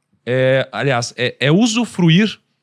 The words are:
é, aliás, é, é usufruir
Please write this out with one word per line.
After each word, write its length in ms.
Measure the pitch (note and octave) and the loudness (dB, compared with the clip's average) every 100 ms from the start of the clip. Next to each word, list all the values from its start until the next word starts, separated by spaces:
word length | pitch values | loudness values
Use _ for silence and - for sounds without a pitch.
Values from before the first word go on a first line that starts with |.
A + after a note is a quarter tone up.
| _ _ - | _ _ -4
é, 420 | B2+ C3 C3 B2 | -2 0 0 -2
aliás, 420 | G#2 C3+ B2 A#2+ - | -4 -2 -2 -4 -4
é, 180 | A#2+ - | -4 -2
é 120 | C3 | 2
usufruir 880 | E3+ A#3+ A3 A3+ - F3 E3 G#3+ - _ _ | 2 2 0 -4 0 2 4 2 -4 _ _